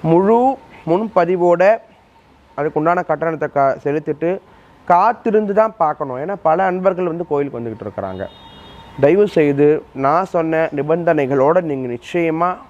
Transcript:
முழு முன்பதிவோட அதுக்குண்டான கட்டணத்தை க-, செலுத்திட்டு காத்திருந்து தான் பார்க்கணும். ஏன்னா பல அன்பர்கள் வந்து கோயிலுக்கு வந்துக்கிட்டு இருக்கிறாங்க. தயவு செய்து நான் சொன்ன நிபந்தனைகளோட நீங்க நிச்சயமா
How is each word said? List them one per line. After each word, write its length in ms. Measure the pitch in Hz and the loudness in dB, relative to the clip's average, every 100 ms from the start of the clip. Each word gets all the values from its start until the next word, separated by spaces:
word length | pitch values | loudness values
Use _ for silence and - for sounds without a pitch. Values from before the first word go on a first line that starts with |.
முழு 540 | 160 165 196 233 254 262 - - - | 4 4 4 4 2 -2 -12 -14 -2
முன்பதிவோட 880 | 175 220 190 170 185 175 175 190 226 - _ _ _ _ _ _ - | -2 0 0 0 2 2 4 4 2 -2 _ _ _ _ _ _ -6
அதுக்குண்டான 500 | 151 151 156 175 175 | -4 -2 0 0 -2
கட்டணத்தை 420 | 151 160 156 147 | -4 -4 -4 -4
க-, 220 | 143 139 135 | 0 0 0
செலுத்திட்டு 540 | 143 147 151 147 160 190 _ - _ _ | -4 -4 -4 -4 -4 -6 _ -20 _ _
காத்திருந்து 720 | - 175 208 247 233 214 214 | 0 2 2 0 0 0 0
தான் 200 | 202 220 - | 0 0 0
பார்க்கணும். 400 | 156 151 143 127 | -2 -2 -6 -6
ஏன்னா 160 | 156 196 | -8 -4
பல 220 | 165 165 | -2 0
அன்பர்கள் 420 | 190 185 185 180 180 | 0 0 -2 0 -4
வந்து 200 | 165 175 | -6 -4
கோயிலுக்கு 340 | 143 143 127 | -4 -4 -6
வந்துக்கிட்டு 260 | 117 107 101 | -10 -10 -10
இருக்கிறாங்க. 400 | 98 98 92 95 - - - - - - - | -8 -8 -8 -12 -14 -20 -20 -20 -20 -20 0
தயவு 280 | 139 185 208 | 2 4 2
செய்து 540 | - 147 139 147 151 - | 2 2 4 4 2 -4
நான் 320 | - 135 160 | -4 0 0
சொன்ன 440 | 190 175 160 160 160 147 | 0 -2 -2 -2 -2 -4
நிபந்தனைகளோட 840 | 143 170 170 156 135 139 139 175 | -2 -2 0 0 0 2 4 2
நீங்க 360 | 170 135 127 120 | 0 -6 -6 -8
நிச்சயமா 580 | - 175 165 160 175 185 - | -6 -4 -2 0 -2 -4 -12